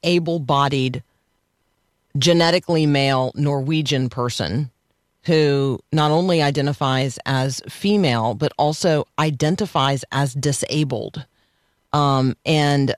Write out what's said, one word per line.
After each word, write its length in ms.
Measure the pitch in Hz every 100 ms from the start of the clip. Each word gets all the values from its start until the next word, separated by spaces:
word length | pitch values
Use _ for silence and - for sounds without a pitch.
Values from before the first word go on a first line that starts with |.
able-bodied, 1000 | 170 175 165 170 131 143 139 139 131 127 - _ _ _ _ _ _ _ _ _ _ 143
genetically 680 | 135 170 170 180 - 165
male 480 | 151 143 139 131 131
Norwegian 760 | 147 147 143 135 160 143 139 127
person 600 | - 120 - 87 110 139 - _ _ _ _
who 540 | - 160 151 139 139 131 -
not 180 | 156 151
only 320 | 156 190 170
identifies 760 | 143 143 143 143 139 131 131 -
as 380 | - 135 135 131 -
female, 680 | - 196 208 170 117 113
but 180 | 107 151 -
also 480 | 147 156 180 151 - -
identifies 840 | 156 139 151 - 208 156 135 139 -
as 220 | 135 143
disabled. 880 | 131 143 135 - 151 147 120 110 - - _ _ _ _ _ _
Um, 420 | 147 143 135 131 -
and, 500 | - 156 147 143 135